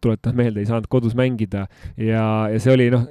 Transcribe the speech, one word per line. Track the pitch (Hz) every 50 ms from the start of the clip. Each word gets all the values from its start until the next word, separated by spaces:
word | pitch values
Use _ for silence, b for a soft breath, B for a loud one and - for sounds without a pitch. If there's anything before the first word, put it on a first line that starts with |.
tuletan | - 120 113 104 - 120 120
meelde, | 123 120 117 107 104
ei | 104 104
saanud | 117 117 107 -
kodus | - 127 117 113 113
mängida | 123 127 127 127 110 113 92 - 98 98 95 B B B B B
ja, | - 110 110 110 110 110 110 110 110 110 107
ja | 110 110
see | 101 131 131
oli, | 131 123 120
noh, | 123 120 120 127